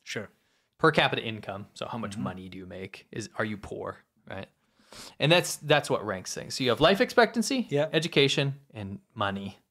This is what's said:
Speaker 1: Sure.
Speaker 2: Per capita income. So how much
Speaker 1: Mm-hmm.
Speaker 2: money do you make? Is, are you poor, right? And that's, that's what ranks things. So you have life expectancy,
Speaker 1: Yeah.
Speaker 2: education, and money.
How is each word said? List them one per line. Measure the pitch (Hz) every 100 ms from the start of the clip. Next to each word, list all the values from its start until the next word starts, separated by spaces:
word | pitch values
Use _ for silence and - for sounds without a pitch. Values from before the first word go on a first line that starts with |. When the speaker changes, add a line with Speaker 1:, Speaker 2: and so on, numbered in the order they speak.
Speaker 1:
Sure. | - 117 101 _ _ _ _ _
Speaker 2:
Per | 160
capita | 156 143 -
income. | 113 110 104 98 104
So | - -
how | 120
much | 101
Speaker 1:
Mm-hmm. | 101
Speaker 2:
money | 98 92 92
do | 92
you | 92
make? | 95 95 - -
Is, | - 101 -
are |
you | 110 104
poor, | - - 98 95 _ _ _
right? | 95 - _ _ _ _ - - -
And | 147
that's, | 175 170 -
that's | 147 147 139
what | 127
ranks | 104 92 -
things. | - 64
So | -
you | 127
have | 113
life | 151 196
expectancy, | 247 - 226 240 220 269 -
Speaker 1:
Yeah. | 143 156
Speaker 2:
education, | 160 160 - 139 147 139 135 _
and | 110 98 98 -
money. | 113 101 98 101 - _